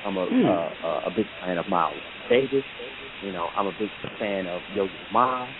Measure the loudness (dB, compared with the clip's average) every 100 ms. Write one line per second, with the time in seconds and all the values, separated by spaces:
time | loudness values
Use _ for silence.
0 | -2 0 2 4 6 4 0 -4 -2 -2
1 | 0 -2 -2 -4 -2 -2 2 2 2 0
2 | -12 -14 4 4 6 0 0 -12 -12 -12
3 | -12 -10 -6 -4 -2 0 0 0 -4 -4
4 | -10 -4 -2 -2 -2 -6 -4 -2 -2 -2
5 | 2 4 4 2 -6